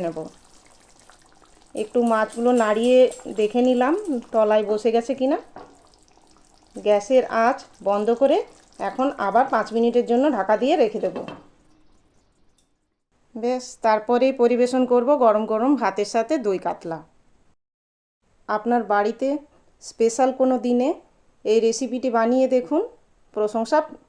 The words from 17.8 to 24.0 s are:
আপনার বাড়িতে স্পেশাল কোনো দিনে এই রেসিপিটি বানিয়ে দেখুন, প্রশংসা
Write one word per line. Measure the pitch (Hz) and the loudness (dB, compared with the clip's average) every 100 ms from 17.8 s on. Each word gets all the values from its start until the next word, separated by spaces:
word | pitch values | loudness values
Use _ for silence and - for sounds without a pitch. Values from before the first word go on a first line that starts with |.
| _ _ _ _ _ _ - | _ _ _ _ _ _ -6
আপনার | 214 233 240 208 | -4 0 -2 0
বাড়িতে | 202 208 233 269 294 285 _ _ _ | 0 0 -2 -4 -4 -8 _ _ _
স্পেশাল | - - 226 226 262 262 | -12 -2 0 2 0 2
কোনো | 262 254 247 | 0 0 0
দিনে | 240 262 359 - _ _ _ - | 0 0 -4 -10 _ _ _ 0
এই | 226 226 | 2 2
রেসিপিটি | 226 262 247 254 226 | 0 -4 -4 -2 0
বানিয়ে | 226 254 262 254 | 2 2 2 0
দেখুন, | 247 294 466 - _ _ _ - | 0 -2 -2 -8 _ _ _ -4
প্রশংসা | 214 226 226 311 311 - | -4 -2 0 0 -2 -6